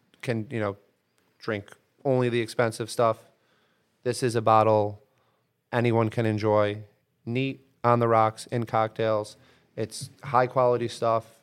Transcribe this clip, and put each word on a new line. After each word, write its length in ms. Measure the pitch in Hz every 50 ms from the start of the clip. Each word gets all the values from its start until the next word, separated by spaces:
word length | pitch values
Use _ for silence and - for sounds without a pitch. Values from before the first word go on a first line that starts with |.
| _ _ _ - -
can, 240 | 135 117 113 107 127
you 80 | 131 117
know, 160 | 107 101 98 - _ _ _ _ _ _ _ _ _ _ _ _
drink 320 | - - 107 101 98 - - _ _ _ _ _ -
only 240 | 143 131 127 127 120
the 100 | 117 120
expensive 500 | 113 110 - - 120 113 110 - 117 104
stuff. 280 | - - 120 113 110 - - _ _ _ _ _ _ _ _ _ _ _ _ _ _ _ -
This 200 | 127 117 - 135
is 120 | 123 110
a 60 | 117 110
bottle 600 | 113 110 110 107 110 107 107 104 104 101 - _ _ _ _ _ _ _ _ _ _ _ _ _ - -
anyone 360 | 120 117 120 110 113 113 107
can 160 | - 120 117
enjoy. 560 | 110 107 104 107 110 104 107 104 104 104 110 104 - _ _ _ _ _ _ -
Neat, 340 | 117 117 127 135 135 135 - _ _ _ _ -
on 140 | 120 120 117
the 80 | 120 113
rocks, 380 | 113 113 110 110 110 - -
in 180 | - - 120 117
cocktails. 720 | - - 110 110 110 - - 113 110 110 107 107 - - _ _ _ _ _ _ _ -
It's 320 | - 113 - - - - - - _ -
high 220 | - - 120 127
quality 420 | 123 - 131 127 123 123 117 117 113
stuff. 380 | - - 113 113 113 113 - - - _